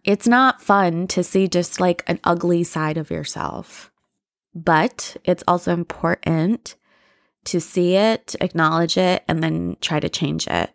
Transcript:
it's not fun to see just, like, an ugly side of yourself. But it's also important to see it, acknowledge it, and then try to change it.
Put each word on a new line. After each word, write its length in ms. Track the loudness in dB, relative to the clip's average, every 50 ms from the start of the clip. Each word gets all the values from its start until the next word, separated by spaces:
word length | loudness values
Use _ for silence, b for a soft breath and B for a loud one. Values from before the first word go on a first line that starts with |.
| 0
it's 240 | 0 0 2 4 4
not 340 | 4 6 4 4 2 0
fun 460 | 0 2 2 4 4 2 0 -2 -2 -2
to 160 | -2 -2 -2
see 240 | 0 2 2 2 2
just, 320 | 2 0 -2 -2 -2 0
like, 240 | 2 2 0 0 -2 -6
an 120 | -4 -2 0
ugly 400 | 0 0 0 2 0 0 0 0
side 340 | -2 -2 -4 -2 -2 -4 -4
of 120 | -6 -6
yourself. 840 | -8 -8 -8 -8 -8 -8 -8 -8 -8 -10 -12 -14 -18 -20 -20 -20 _ _ _ _ _ _ _ _ _ _ _ _ -14
But 640 | -6 0 2 2 4 2 0 -2 -6 -14 -12 -12 -6 -2
it's 200 | -2 -2 0 2 0
also 240 | 0 0 0 -2
important 1040 | -2 -2 -2 -6 -8 -4 -2 -2 -2 0 -2 0 0 2 2 0 0 -2 -6 -14 -20 _ _ _ _ _ _ _ _ _ _ _ _ _ -10
to 160 | -4 -4 -4
see 340 | -4 -2 -2 0 2 2 4
it, 400 | 4 4 2 0 0 -4 -10 -6 -4
acknowledge 560 | -4 -2 0 2 2 2 2 2 0 0 2 2
it, 260 | 2 2 2 0 0 -2
and 140 | -2 0
then 360 | 0 -2 -2 -2 -4 -4 -6 -6
try 180 | -6 -2 -2 -2
to 100 | -2 -2
change 380 | -4 -2 -2 -2 -2 -4 -4 -2
it. 240 | -2 -2 -2 -4 _